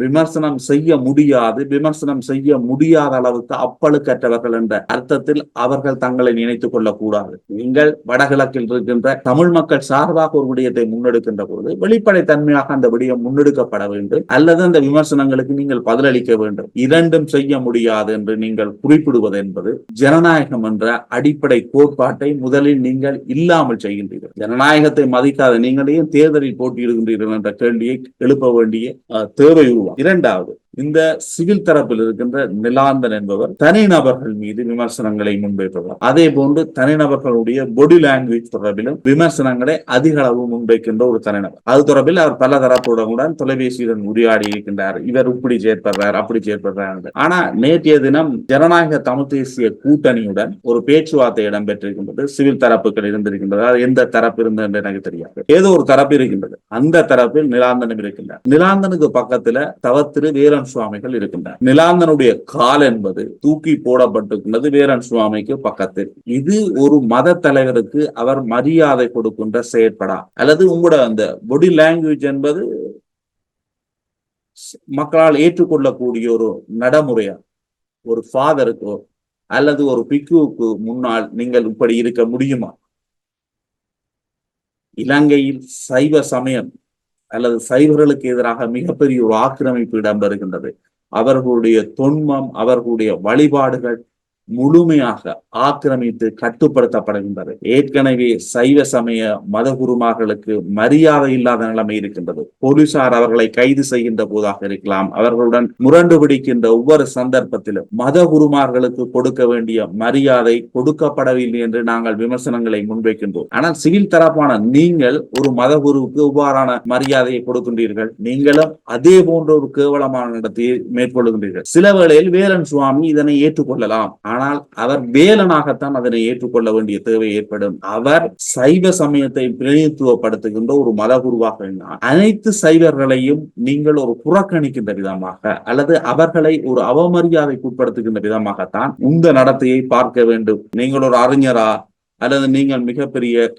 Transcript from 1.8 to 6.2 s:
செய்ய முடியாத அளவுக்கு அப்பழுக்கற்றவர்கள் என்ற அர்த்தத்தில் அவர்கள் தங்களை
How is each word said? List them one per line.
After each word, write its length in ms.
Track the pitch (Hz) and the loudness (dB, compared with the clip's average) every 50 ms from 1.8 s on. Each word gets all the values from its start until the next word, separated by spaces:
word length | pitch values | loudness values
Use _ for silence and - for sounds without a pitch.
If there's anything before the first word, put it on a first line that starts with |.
| 151 156 151 151 151 143 139 131 120 - | -2 -2 -4 -4 -6 -6 -6 -6 -6 -6
செய்ய 280 | 135 135 135 147 143 127 120 120 | -6 -2 0 0 0 0 0 -2
முடியாத 440 | 131 139 156 160 165 156 143 139 131 127 | 0 0 2 4 4 4 4 2 0 0
அளவுக்கு 340 | 123 123 120 120 113 - 127 127 127 | 0 0 -2 -2 -6 -8 -6 -6 -6
அப்பழுக்கற்றவர்கள் 920 | - - - - 151 147 147 143 139 123 127 - 120 117 113 117 120 113 117 | -6 -4 0 0 2 2 2 0 -2 -2 -2 0 -2 -2 -2 -2 -4 -4 -2
என்ற 140 | 113 107 110 98 - - 123 | -2 -2 -4 -4 -4 -4 -6
அர்த்தத்தில் 460 | 123 127 - 151 135 - 151 151 147 - _ - 120 120 | -6 -2 -2 -4 -2 0 -2 -2 -2 -4 _ -6 -4 -2
அவர்கள் 360 | 127 139 131 131 143 131 - 131 | -2 -2 -2 -2 -4 -4 -2 -4
தங்களை 280 | 127 127 127 | -4 0 0